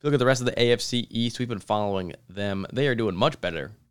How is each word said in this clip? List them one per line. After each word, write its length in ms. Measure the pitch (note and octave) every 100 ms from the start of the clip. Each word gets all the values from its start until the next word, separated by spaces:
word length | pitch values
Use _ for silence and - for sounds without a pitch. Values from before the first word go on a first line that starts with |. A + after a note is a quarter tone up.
If 40 |
you 40 | D3
look 60 |
at 60 | C#3+
the 40 |
rest 160 | B2 B2+
of 60 | B2
the 120 | -
A 140 | A#2+
F 80 | A#2+
C 260 | - B2 -
East, 280 | A#2 A#2 -
we've 80 | B2
been 120 | A2
following 560 | - G#2+ G#2 G2 F2+ - _
them. 400 | F#2 G2+ G2 F#2+
They 160 | A#2+ C#3+
are 60 |
doing 200 | A#2 A2
much 240 | F2 C3+ D3
better 300 | F2+ E2 C#2 - _